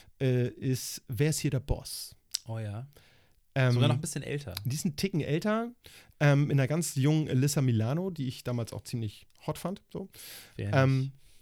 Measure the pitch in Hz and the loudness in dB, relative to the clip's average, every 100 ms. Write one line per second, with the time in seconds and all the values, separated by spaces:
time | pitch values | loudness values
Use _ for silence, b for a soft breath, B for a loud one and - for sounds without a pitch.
0 | B _ 131 123 120 - 131 127 - - | B _ 0 2 0 -2 -2 -2 -4 -10
1 | - 113 151 151 147 135 - - - - | -8 0 0 2 0 -2 0 -2 -2 -12
2 | - - _ - - 113 107 104 143 b | -14 -18 _ -10 -8 -8 -6 -8 -12 b
3 | b b b b _ 135 127 120 131 120 | b b b b _ 2 4 6 4 2
4 | 165 147 120 143 143 87 - 147 190 - | -2 -6 -6 -6 -6 -6 -4 -2 -4 -2
5 | 196 160 - 156 214 220 233 240 B B | -2 0 0 0 0 -2 -4 -10 B B
6 | B _ 147 143 147 139 127 156 143 135 | B _ 4 6 4 2 2 0 -2 0
7 | 135 156 156 123 143 147 131 113 110 156 | 2 2 2 2 2 2 2 2 2 -2
8 | 190 170 131 - 127 120 110 104 - 123 | -4 -4 -6 -6 -6 -4 -4 -8 -8 -6
9 | 110 - - _ - 151 170 202 _ - | -6 -8 -20 _ -8 -6 -6 -8 _ -12
10 | 196 B B B B - 101 135 135 135 | -12 B B B B -8 0 4 4 2
11 | 135 - b b | -2 -8 b b